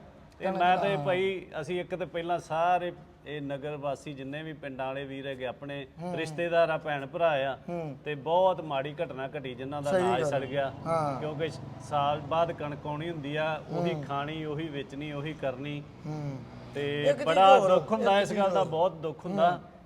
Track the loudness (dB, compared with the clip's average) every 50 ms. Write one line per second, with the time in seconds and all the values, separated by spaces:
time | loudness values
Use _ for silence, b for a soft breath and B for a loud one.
0 | -10 -18 -20 -20 -20 -20 -12 -6 -4 -2 0 4 6 6 6 6 4 2 2 2
1 | 2 2 2 2 2 0 0 -2 -6 -8 -8 -8 -6 -4 -4 -4 -4 -4 -4 -4
2 | -4 -4 -4 -4 -2 0 -2 -2 -2 -2 0 2 4 4 4 4 2 0 -6 -8
3 | -12 -20 -20 -16 -12 -8 -8 -6 -6 -6 -6 -6 -6 -6 -6 -4 -4 -4 -4 -4
4 | -6 -10 -10 -10 -8 -8 -8 -8 -8 -10 -10 -10 -10 -10 -6 -4 -4 -4 -4 -6
5 | -6 -8 -8 -8 -6 -6 -6 -4 -4 -6 -6 -6 -8 -10 -8 -8 -10 -12 -12 -10
6 | -8 -6 -4 -4 -4 -4 -2 -2 -2 2 4 4 4 4 2 0 -2 -2 -4 -4
7 | -4 -4 -2 2 2 4 4 4 2 0 -2 -4 -6 -6 -6 -6 -6 -6 -8 -8
8 | -8 -6 -6 -4 -2 2 4 6 6 6 4 2 -2 -4 -2 -2 -2 -2 -4 -4
9 | -6 -6 -6 -6 -8 -6 -6 -8 -8 -8 -8 -8 -8 -6 -6 -4 0 2 2 4
10 | 4 4 2 2 2 2 0 0 -2 -2 0 0 0 -2 -2 -6 -4 0 0 2
11 | 2 0 -2 -2 -4 -4 -4 -2 -4 -4 -4 -6 -12 -12 -14 -14 -8 -2 0 2
12 | 2 2 2 0 -2 0 2 2 2 2 0 -4 -6 -6 -6 -6 -6 -6 -6 -4
13 | -4 -6 -6 -6 -6 -4 -2 0 0 0 -2 -4 -6 -6 -4 -2 0 0 0 -2
14 | -4 -4 -2 -2 -2 -2 -4 -4 -4 -4 -4 -4 -4 -4 -6 -6 -8 -8 -8 -8
15 | -8 -6 -6 -6 -6 -6 -6 -4 -4 -4 -4 -4 -6 -6 -6 -8 -8 -12 -14 -14
16 | -10 -8 -6 -6 -6 -6 -6 -8 -10 -12 -14 -16 -14 -10 -6 -4 -2 -2 0 2
17 | 4 2 2 2 4 4 6 8 10 10 10 10 8 8 6 4 4 2 0 2
18 | 4 4 6 4 4 2 2 0 2 2 2 2 0 2 2 2 2 2 0 -2
19 | -6 -6 -6 -6 -6 -4 0 4 4 4 4 2 -4 -12 -20 -20 -20